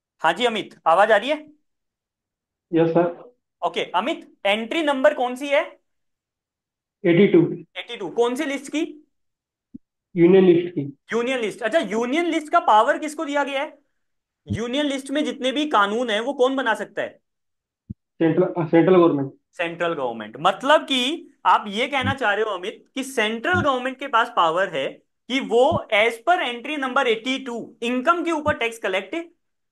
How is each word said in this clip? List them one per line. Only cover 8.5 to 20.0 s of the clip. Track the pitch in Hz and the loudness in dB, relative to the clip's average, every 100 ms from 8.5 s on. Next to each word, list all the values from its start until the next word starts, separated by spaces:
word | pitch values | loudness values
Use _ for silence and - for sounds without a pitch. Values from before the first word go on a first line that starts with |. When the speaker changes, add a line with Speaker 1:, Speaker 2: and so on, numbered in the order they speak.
| 277 - | -6 -6
Speaker 1:
की? | 294 339 - _ _ _ _ _ _ _ - _ _ _ 175 | -6 -6 -8 _ _ _ _ _ _ _ -20 _ _ _ 4
Speaker 2:
यूनियन | 170 190 | 8 8
लिस्ट | 185 170 - | 8 6 0
की। | - 139 - _ | -6 -8 -12 _
Speaker 1:
यूनियन | 220 240 262 | -4 -2 -2
लिस्ट। | 220 139 | -4 -4
अच्छा, | 226 330 | -2 -2
यूनियन | 214 214 240 294 349 | 0 -4 -2 -2 -2
लिस्ट | 320 311 | -4 0
का | 339 | 0
पावर | 339 214 240 330 | 4 4 4 0
किसको | 294 302 | -6 -8
दिया | 320 285 | -4 -2
गया | 277 269 | -2 -4
है? | 302 - _ _ _ _ _ _ - | -8 -12 _ _ _ _ _ _ -10
यूनियन | - 240 262 294 | -6 -4 -2 -2
लिस्ट | 269 269 | -4 -4
में | 277 | -4
जितने | 240 233 254 | -4 -4 -4
भी | 262 302 | -2 0
कानून | 220 202 220 254 | 2 2 0 -2
हैं, | 208 | -2
वो | 240 | -4
कौन | 285 247 269 | 0 0 0
बना | 233 | -2
सकता | 214 190 - | -4 -6 -8
है? | 117 - _ _ _ _ _ _ - | -8 -10 _ _ _ _ _ _ -20
Speaker 2:
सेंट्रल, | - _ - 165 165 | -20 _ -2 0 2
अ, | 180 - 160 | 0 -2 2
सेंट्रल | 170 175 185 | 4 6 6
गवर्नमेंट। | 165 143 139 - _ | 4 2 -4 -10 _
Speaker 1:
सेंट्रल | - 170 170 170 | -8 -8 -4 -6
गवर्नमेंट। | 165 | -4